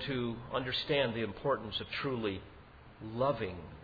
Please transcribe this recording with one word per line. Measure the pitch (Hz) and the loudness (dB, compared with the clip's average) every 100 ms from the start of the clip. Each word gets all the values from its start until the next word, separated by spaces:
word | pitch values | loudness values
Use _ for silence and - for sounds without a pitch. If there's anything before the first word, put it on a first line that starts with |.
| - | 0
to | 127 120 113 120 | 0 0 -2 -2
understand | 127 127 123 - 143 127 | -2 0 0 4 4 4
the | 113 | 2
importance | 107 98 143 113 110 - | 0 0 2 2 0 -4
of | 107 - | -4 -2
truly | 143 120 107 95 - - - - - - 110 117 | 0 2 2 0 -6 -16 -18 -18 -18 -12 -4 2
loving | 139 - 98 90 80 - | 2 4 0 -4 -10 -10